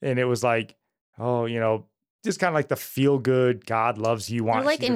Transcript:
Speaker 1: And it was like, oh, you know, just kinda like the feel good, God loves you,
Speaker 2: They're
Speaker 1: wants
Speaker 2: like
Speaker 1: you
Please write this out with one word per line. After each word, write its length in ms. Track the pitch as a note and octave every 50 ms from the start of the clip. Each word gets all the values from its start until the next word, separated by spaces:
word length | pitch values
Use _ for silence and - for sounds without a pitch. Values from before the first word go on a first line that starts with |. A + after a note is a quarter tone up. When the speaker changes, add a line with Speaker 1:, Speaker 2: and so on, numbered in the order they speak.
Speaker 1:
And 180 | - C#3 B2 B2+
it 60 | B2+
was 180 | B2 A#2+ G#2+ A#2+
like, 320 | A#2+ A#2 A#2 A2 - - _ _ _ _ _ _ _ _ -
oh, 280 | A2+ B2 A#2+ A#2+ A#2
you 140 | A#2 A#2 A#2
know, 240 | A2+ A2 A2 A2 - - _ _ _ _ _ _ -
just 140 | A3 F#3 -
kinda 120 | F#3 F3+ D#3+
like 140 | D3+ C#3 -
the 80 | C#3
feel 440 | - - - - C3 C3+ C#3+ C#3+ C3
good, 460 | G#2+ C3 C3 B2+ B2+ B2 B2 - -
God 320 | - A#2 A2+ A2 A#2+ A2+ G#2+
loves 320 | A2 A2+ A#2 A2 G2+ G2+
you, 100 | A#2 A#2+
Speaker 2:
They're 60 | A2 A2+
Speaker 1:
wants 180 | A2+ - C4
Speaker 2:
like 160 | D4 D#4+ D4
Speaker 1:
you 60 | - B3 A#3+